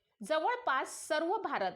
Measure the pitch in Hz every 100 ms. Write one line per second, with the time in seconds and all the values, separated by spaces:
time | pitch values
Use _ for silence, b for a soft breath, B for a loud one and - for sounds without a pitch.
0 | _ - 214 311 440 494 403 262 - -
1 | - 311 330 415 349 233 185